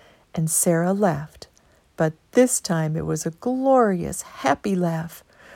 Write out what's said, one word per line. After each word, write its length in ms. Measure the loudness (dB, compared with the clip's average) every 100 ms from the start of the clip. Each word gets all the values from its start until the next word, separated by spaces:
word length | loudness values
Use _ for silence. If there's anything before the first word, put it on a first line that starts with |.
| _ _ _
And 160 | -4 -2
Sarah 420 | 0 2 2 0
laughed, 540 | 2 0 0 -8 -18 -20 _ _ _ _ -4
but 160 | -2 -4 _
this 280 | 4 4 2
time 360 | -2 -2 -2 -4
it 100 | -4
was 180 | -4
a 60 | -6
glorious, 920 | -6 -6 -2 4 4 4 0 -4 -10
happy 520 | -12 -4 -2 -2 -2
laugh. 480 | -2 0 -2 -8 -14 _ _ -20